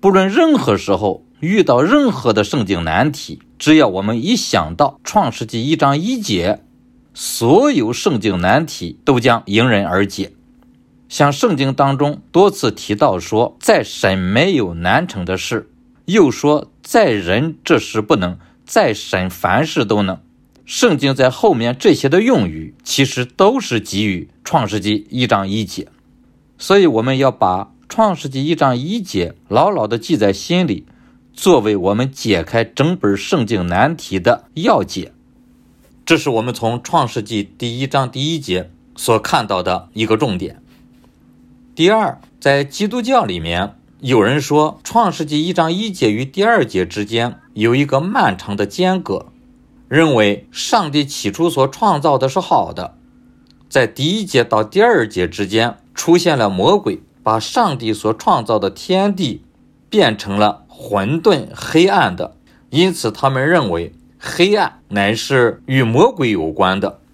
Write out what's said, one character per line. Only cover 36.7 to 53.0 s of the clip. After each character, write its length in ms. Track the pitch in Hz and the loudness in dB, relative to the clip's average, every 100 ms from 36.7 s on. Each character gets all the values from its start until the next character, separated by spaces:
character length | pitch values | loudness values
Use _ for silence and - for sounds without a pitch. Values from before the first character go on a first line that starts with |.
| 120 | -4
创 240 | - 170 135 | -2 -2 -2
世 160 | - | -4
纪 300 | 104 110 98 - | -6 -6 -6 -8
第 220 | 120 117 | -8 -6
一 60 | 135 | -4
章 240 | 143 127 | -2 -2
第 220 | 127 143 | -4 -6
一 60 | 165 | -6
节 320 | 131 92 87 - _ - | -4 -6 -6 -18 _ -12
所 220 | - 113 | 0 0
看 280 | 107 156 107 | 2 -2 0
到 160 | 95 | -4
的 280 | 90 90 - | -2 -4 -6
一 140 | 107 110 | -6 -2
个 100 | 110 | 0
重 220 | 135 90 | 0 -4
点。 240 | 82 - _ _ _ _ _ _ _ _ _ _ _ | -8 -12 _ _ _ _ _ _ _ _ _ _ _
第 160 | - 170 | 0 2
二， 300 | 220 196 - - _ | 4 0 -4 -18 _
在 240 | 143 139 | 0 2
基 240 | 139 - 202 | 0 -4 -4
督 160 | 247 | -4
教 220 | 247 262 | 0 0
里 160 | 147 87 | 0 -4
面， 340 | 82 87 101 - _ _ | -4 -2 -4 -8 _ _
有 240 | 135 123 | 0 2
人 180 | 104 143 | 4 2
说 380 | 139 147 151 - | 0 0 0 -2
创 260 | - 226 214 | -2 0 0
世 140 | 156 | -2
纪 200 | 156 147 | -4 -2
一 80 | 165 | -2
章 200 | 180 160 | 0 0
一 180 | 180 226 | 0 -6
节 220 | 185 117 | -2 0
与 120 | 107 | 0
第 200 | 135 - | -4 -2
二 200 | 208 233 | 2 2
节 220 | 117 95 87 | 0 -2 -4
之 180 | 104 | -4
间 360 | 104 117 120 107 _ | -4 -2 -4 -6 _
有 200 | - 110 | -2 0
一 100 | 127 | 2
个 140 | 143 135 | 2 0
漫 380 | 170 262 170 92 | -2 0 0 -2
长 180 | - | -8
的 120 | 202 196 | -4 -4
间 340 | - 180 190 | 0 0 0
隔， 320 | - 196 - _ _ _ _ _ _ | -4 -8 -8 _ _ _ _ _ _
认 260 | 139 160 | 2 4
为 320 | 127 104 101 - | 4 2 0 -6
上 400 | - - 233 170 | -12 -2 0 0
帝 140 | 143 139 | -2 -4
起 260 | - 208 | -4 -8
初 160 | - 165 | -2 -2
所 180 | 160 135 | 0 -2
创 300 | - 220 156 | 0 0 2
造 200 | 151 135 | 2 0
的 100 | 131 | 0
是 100 | 160 | -2
好 340 | 180 135 85 | 0 0 -2
的， 240 | 82 90 - | -8 -12 -14